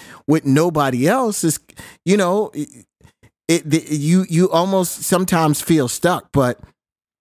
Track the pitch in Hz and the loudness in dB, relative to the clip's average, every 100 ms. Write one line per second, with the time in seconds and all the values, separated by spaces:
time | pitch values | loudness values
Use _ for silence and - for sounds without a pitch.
0 | - - - 156 139 135 175 156 139 123 | -20 -8 -2 0 2 2 2 0 -2 0
1 | 139 247 240 202 165 147 _ - - - | 0 0 -2 -2 -2 -4 _ -20 -20 -8
2 | - 208 180 202 214 - 147 123 95 _ | 0 0 2 -2 -4 -8 -12 -14 -20 _
3 | - _ _ _ - 165 151 156 139 151 | -20 _ _ _ -2 -2 0 -2 -2 -2
4 | 147 185 185 165 180 170 185 190 175 - | 2 2 2 0 2 2 0 0 -2 -6
5 | - 185 185 175 160 147 - 160 123 - | -2 -2 0 0 2 0 0 0 0 -2
6 | 175 175 - 143 123 117 - _ _ _ | -2 -2 -4 -2 0 -2 -12 _ _ _
7 | _ _ | _ _